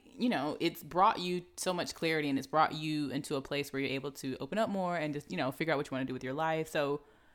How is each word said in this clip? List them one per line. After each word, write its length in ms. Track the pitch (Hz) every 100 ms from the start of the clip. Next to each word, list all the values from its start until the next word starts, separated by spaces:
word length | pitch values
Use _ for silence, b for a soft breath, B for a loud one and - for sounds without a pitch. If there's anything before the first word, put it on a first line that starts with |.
| - -
you 120 | 247
know, 280 | 165 147 -
it's 240 | 165 165
brought 360 | 147 170 208 -
you 240 | 180 180 170 -
so 160 | 185
much 220 | 175 170 -
clarity 340 | 165 160 147
and 80 | 135
it's 100 | 131
brought 260 | 156 160
you 360 | 156 156 151 143
into 260 | 139 - 139
a 60 |
place 300 | - 143 143
where 100 | 135
you're 100 | 135
able 200 | 135 143
to 220 | 139 135 127
open 180 | 139 202
up 120 | 214
more 260 | 196 180 175
and 160 | 156
just, 180 | 147 -
you 60 | 180
know, 140 | 131
figure 220 | 135 160
out 40 | 143
what 100 | 147
you 60 | 131
wanna 100 | 131
do 80 |
with 100 | 127
your 100 | 127
life. 340 | 139 160 160 160
So, 320 | 160 143 147 - b b